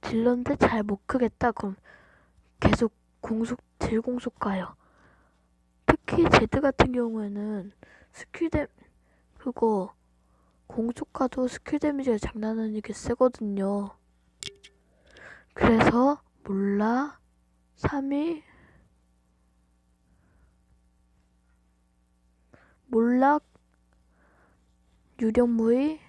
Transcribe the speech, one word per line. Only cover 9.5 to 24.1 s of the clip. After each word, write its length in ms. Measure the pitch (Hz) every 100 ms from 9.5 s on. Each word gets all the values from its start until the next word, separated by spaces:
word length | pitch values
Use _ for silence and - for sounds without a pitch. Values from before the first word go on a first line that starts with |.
| - 226 208 185 - _ _ _ _ _ _ _
공속 460 | - 226 240 -
가도 360 | - 254 - 254
스킬 300 | - - 294
데미지가 400 | 302 285 269 214
장난 420 | - 220 220 220
아니게 320 | 220 214 -
세거든요. 1040 | 208 - 240 254 247 214 196 196 202 202 - _ _ _ _ - - - _ _ _ _ - - - _
그래서 680 | - - 226 226 226 269 294 _ _
몰라, 760 | - 196 202 202 214 240 285 - _ _ _ _ _ _
삼 340 | - 285 269
위, 340 | 285 320 311 _ - - _ _ _ _ _ _ _ _ _ _ _ _ _ _ _ _ _ _ _ _ _ _ _ _ _ _ _ _ _ _ _ _ _ _ _ _ _ _ - _ _ _
몰락, 560 | 226 233 247 269 302 _ _ _ _ _ _ _